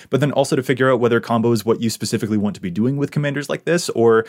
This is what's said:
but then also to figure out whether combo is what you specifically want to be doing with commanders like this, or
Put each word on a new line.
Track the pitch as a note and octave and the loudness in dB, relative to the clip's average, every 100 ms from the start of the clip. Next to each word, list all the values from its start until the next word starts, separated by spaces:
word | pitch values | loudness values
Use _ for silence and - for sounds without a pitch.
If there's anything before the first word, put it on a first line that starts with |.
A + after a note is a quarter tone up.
| - | -6
but | C3 | -2
then | C#3+ | 0
also | B2+ C#3 D3 | 0 0 0
to | |
figure | B2 B2+ C3 | -2 0 2
out | B2+ | 2
whether | A#2+ A#2 | 2 2
combo | - A#2 A#2 | 0 0 2
is | A#2 | 0
what | G2+ A2+ | 0 -2
you | A#2 | -2
specifically | - - A2 G#2 G#2+ | -4 -4 -4 -2 -2
want | G2+ F#2 | -2 -4
to | |
be | F#2+ | -6
doing | E2+ A#2 C#3 | -2 -2 -2
with | C#3+ | -4
commanders | - C#3+ C#3+ C#3+ | -4 -4 -4 -6
like | D3 - | -6 -2
this, | E3+ - | -2 -2
or | A2+ A#2 A2+ | 2 4 4